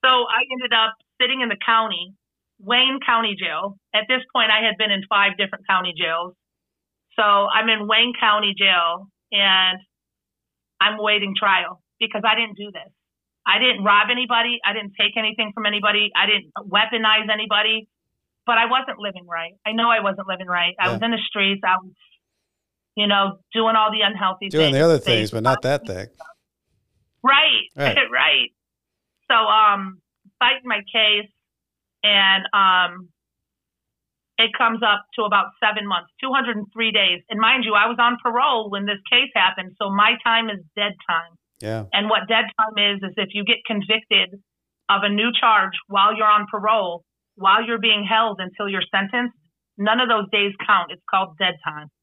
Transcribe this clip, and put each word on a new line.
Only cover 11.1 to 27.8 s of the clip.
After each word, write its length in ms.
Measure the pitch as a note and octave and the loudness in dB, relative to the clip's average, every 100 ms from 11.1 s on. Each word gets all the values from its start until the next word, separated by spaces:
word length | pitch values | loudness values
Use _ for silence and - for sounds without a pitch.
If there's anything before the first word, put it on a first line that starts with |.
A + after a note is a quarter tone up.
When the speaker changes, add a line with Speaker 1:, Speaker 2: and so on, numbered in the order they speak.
| G#3 G3+ G3 | 0 -2 -2
Speaker 1:
trial 460 | G#3 F#3 F3 F3+ _ _ | 0 0 -2 -10 _ _
because 220 | A3+ G#3+ | -6 -2
I 120 | A3 A3 | -2 0
didn't 200 | A3+ G3+ | -2 -8
do 140 | G#3 | -14
this. 200 | F3 C#3 _ _ _ _ _ - | -16 -20 _ _ _ _ _ 0
I 140 | G3+ | 2
didn't 240 | B3+ G3+ | 2 0
rob 260 | G3+ G3+ G#3 | 2 4 2
anybody. 480 | A#3+ B3 A#3+ A#3 A#3+ | -2 -2 -2 0 -2
I 100 | - | -4
didn't 200 | G#3 G3+ - | -6 -10 -2
take 180 | D4+ - | -2 0
anything 340 | A3 A3 A3 | -4 -4 -6
from 120 | G3+ G#3+ | -4 -4
anybody. 460 | G#3 G#3 G#3 G#3 F#3+ | 0 0 0 0 0
I 100 | G3+ | 0
didn't 240 | G#3 D3+ G3 G#3 | 0 -4 -16 -4
weaponize 600 | G3 A3 A#3 A3 G#3+ G#3+ | 0 0 0 2 2 0
anybody. 560 | G#3+ G#3+ G#3 G#3+ A3 A3 _ _ _ _ _ - | -4 -2 -2 0 -2 -6 _ _ _ _ _ -2
But 120 | A3+ | 0
I 80 | A#3 | 2
wasn't 320 | B3+ C4+ A3 | 0 -2 -8
living 260 | G3+ F#3 F3 | -10 -10 -10
right. 260 | E3+ E3+ F#3 - | -10 -10 _ -8
I 60 | |
know 160 | A3+ A#3 | -2 2
I 100 | A3+ | 2
wasn't 280 | G3 G3 F#3+ | 0 -4 -8
living 200 | F#3 F3+ | -8 -4
right. 260 | F3+ F3 F3+ | -2 -2 0
I 60 | F#3 | -2
Speaker 2:
Yeah. 60 | |
Speaker 1:
was 80 | G#3+ | -2
in 100 | A3+ | -2
the 60 | A3+ G3 | -4 -4
streets. 340 | G#3+ G3 G3+ F#3+ | -2 -2 0 0
I 100 | F#3 | -2
was, 140 | F#3 _ _ _ _ _ _ _ _ _ _ - | -4 _ _ _ _ _ _ _ _ _ _ -4
you 120 | G#3 | 0
know, 320 | G3+ G3 G3 _ | 0 0 -4 _
doing 240 | A3+ A3+ A3+ | -2 2 2
all 160 | G#3+ | 2
the 100 | G#3+ | 0
unhealthy 460 | G3+ G#3 F#3+ F#3 G3 | -2 0 -4 -4 -4
Speaker 2:
Doing 200 | D3+ D#3+ | 0 2
Speaker 1:
things. 100 | C3+ | 4
Speaker 2:
the 60 | E3 | 4
other 120 | D#3 | 2
Speaker 1:
They 60 | - A2+ | 2 0
Speaker 2:
things, 140 | G#2+ | 0
but 120 | A2 | -2
not 200 | A2+ C3 | 0 0
that 220 | B2+ C#3+ A2+ | 0 -2 -4
thing. 220 | F#2 A2 _ - - _ _ _ _ _ _ _ _ | -10 -10 _ -20 -20 _ _ _ _ _ _ _ _
Speaker 1:
Right. 440 | B3 C#4 D#4 C4 - | 2 4 4 0 -4
Speaker 2:
Right. 220 | - | -4